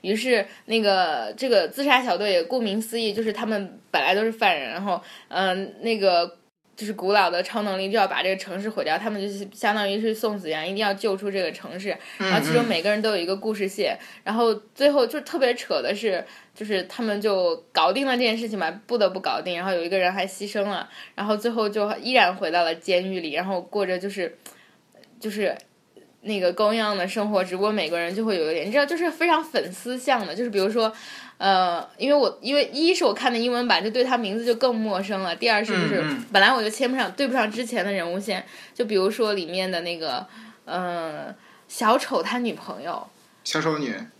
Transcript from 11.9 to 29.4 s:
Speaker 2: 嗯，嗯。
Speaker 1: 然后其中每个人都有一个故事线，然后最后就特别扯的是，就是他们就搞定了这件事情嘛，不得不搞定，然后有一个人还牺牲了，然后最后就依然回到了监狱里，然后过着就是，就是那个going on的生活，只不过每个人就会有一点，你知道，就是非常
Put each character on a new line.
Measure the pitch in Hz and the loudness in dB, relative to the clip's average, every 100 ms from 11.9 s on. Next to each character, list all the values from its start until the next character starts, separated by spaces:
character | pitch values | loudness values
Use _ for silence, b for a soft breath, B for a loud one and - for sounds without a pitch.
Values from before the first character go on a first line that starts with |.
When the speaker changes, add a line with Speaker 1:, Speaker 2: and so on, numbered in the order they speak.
| 160 B B | -8 B B
Speaker 2:
嗯， | 190 | 2
嗯。 | |
Speaker 1:
然 | 180 | 2
后 | 156 | 4
其 | |
中 | 240 233 | 2 2
每 | 175 | 0
个 | 185 | 2
人 | 208 | 2
都 | 220 | 2
有 | 202 | 0
一 | 170 | -2
个 | |
故 | 196 220 208 | -2 -2 -2
事 | 196 | -4
线， | 202 170 - B B - | -2 -2 -2 B B -4
然 | 220 | 2
后 | 233 214 - - | 2 2 -6 2
最 | 285 | 4
后 | 285 233 | 6 2
就 | 311 | -2
特 | - 330 | -4 0
别 | 254 | 2
扯 | 247 - 151 | 0 -2 -2
的 | 123 202 | 0 -2
是， | 220 180 - B B | 0 -2 -4 B B
就 | - 214 | -12 -2
是 | 196 | -2
他 | 175 - | -2 -4
们 | 226 208 | -2 0
就 | 214 196 175 165 - | 2 2 2 0 -2
搞 | - 165 | 2 4
定 | 202 277 | 4 2
了 | 247 | 2
这 | |
件 | 240 226 | 2 0
事 | 226 | -2
情 | 208 | -2
嘛， | 165 190 - | -4 -4 -4
不 | 233 | 2
得 | 196 | 2
不 | 185 | 2
搞 | 151 123 | -4 -4
定， | 160 170 | -4 -4
然 | |
后 | 185 | -2
有 | 180 | -2
一 | 170 | 0
个 | 190 | 2
人 | 180 | 2
还 | 190 185 | 2 -4
牺 | - 202 | -6 -8
牲 | 208 | -4
了， | 202 185 - B B - | -2 -4 -8 B B -8
然 | 202 | -2
后 | 214 | -2
最 | 233 | -2
后 | 226 214 | -2 -2
就 | 214 208 214 | 0 -2 -4
依 | 180 | 0
然 | 254 180 190 | 4 4 2
回 | 185 | 0
到 | 175 | 2
了 | 165 | 2
监 | 165 - 180 190 | -2 0 0 0
狱 | 190 | -6
里， | 160 | -4
然 | 143 185 | -4 -2
后 | 185 | -4
过 | 180 208 190 | -4 -4 -2
着 | 185 | -2
就 | 196 | -4
是， | 196 170 - B B B B _ - - - | -6 -8 -8 B B B B _ -20 -20 -12
就 | 220 | -8
是 | 202 190 - - _ _ - - _ | -2 -2 -2 -12 _ _ -20 -20 _
那 | 202 208 | -6 0
个 | 180 | 0
going | 180 214 226 | 4 2 4
on | 214 202 | 0 0
的 | 180 | -2
生 | 214 208 | -2 0
活， | 208 | 0
只 | 185 185 | 0 0
不 | |
过 | 202 | 0
每 | 214 156 | 0 0
个 | 170 | 0
人 | 170 | -2
就 | 190 220 | -2 0
会 | 190 | 0
有 | 156 | 0
一 | 160 | 0
点， | 170 | 0
你 | |
知 | 262 | 2
道， | 285 | 2
就 | 330 | 0
是 | 339 | -2
非 | 330 339 | 0 2
常 | 320 | 2